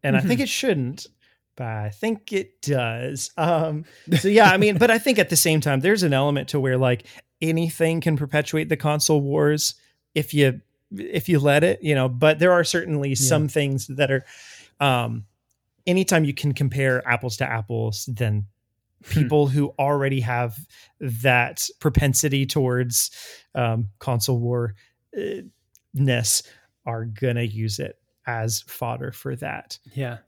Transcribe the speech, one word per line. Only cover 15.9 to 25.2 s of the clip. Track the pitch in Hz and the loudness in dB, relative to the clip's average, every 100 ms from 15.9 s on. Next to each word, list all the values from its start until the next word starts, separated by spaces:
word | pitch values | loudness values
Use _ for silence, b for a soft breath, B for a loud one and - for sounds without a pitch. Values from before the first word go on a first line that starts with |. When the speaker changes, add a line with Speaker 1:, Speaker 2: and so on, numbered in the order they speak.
| 180 185 170 | 0 2 2
Speaker 1:
you | 151 | 2
can | 139 147 | 0 -2
compare | 131 139 139 135 127 123 | 0 -2 0 0 0 0
apples | 120 127 110 | -2 -2 -6
to | 135 | -4
apples, | 113 104 117 110 104 - | -4 -4 -4 -4 -4 -8
then | 113 117 104 101 _ _ _ _ _ | -4 0 0 -4 _ _ _ _ _
Speaker 2:
Hmm. | - 156 | -2 0
Speaker 1:
people | 151 151 143 | 2 4 4
who | 143 139 - | 2 0 0
already | 139 147 139 135 | 0 0 0 -2
have | 117 120 120 110 160 b b _ | -2 -2 -4 -6 -18 b b _
that | 135 113 131 123 123 - - - | -8 -2 2 2 2 -4 -10 -2
propensity | 156 - 147 131 151 139 135 | 2 2 2 2 0 0 0
towards, | - 131 123 123 117 - B B B B - | 0 0 0 -2 -2 -4 B B B B -2
um, | 120 113 104 - | 0 0 -4 -6
console | - 120 - 123 | -4 -2 0 -2
war, | 120 123 120 101 b b _ | 0 -2 -4 -6 b b _
uh, | 262 | -8